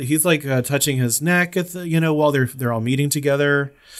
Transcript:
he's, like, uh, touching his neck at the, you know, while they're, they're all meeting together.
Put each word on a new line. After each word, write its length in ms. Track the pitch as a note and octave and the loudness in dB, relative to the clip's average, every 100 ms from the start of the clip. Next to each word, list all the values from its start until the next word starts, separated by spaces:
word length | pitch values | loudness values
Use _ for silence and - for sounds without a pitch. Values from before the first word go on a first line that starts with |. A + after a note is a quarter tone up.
he's, 240 | B2+ D#3 | -2 0
like, 200 | E3+ D#3 | 2 0
uh, 180 | C#3 C3 | 0 -2
touching 340 | B2 C#3 D3 C3 | 0 -2 0 0
his 260 | B2 - | 0 0
neck 340 | D#3 F3+ F3 F3+ | 0 2 0 -2
at 120 | F3 | -6
the, 140 | F3+ F3 | -6 -2
you 120 | D#3+ | 0
know, 120 | D#3+ | 2
while 180 | D3+ D3+ | 2 2
they're, 140 | C#3 B2+ | 2 0
they're 260 | C3+ B2 | -2 -2
all 80 | A#2 | -2
meeting 280 | A2+ B2+ C#3+ | 0 0 0
together. 600 | D3 C#3+ C#3 D3 C#3+ C#3 - - - | 0 0 2 2 2 -2 -8 -20 -18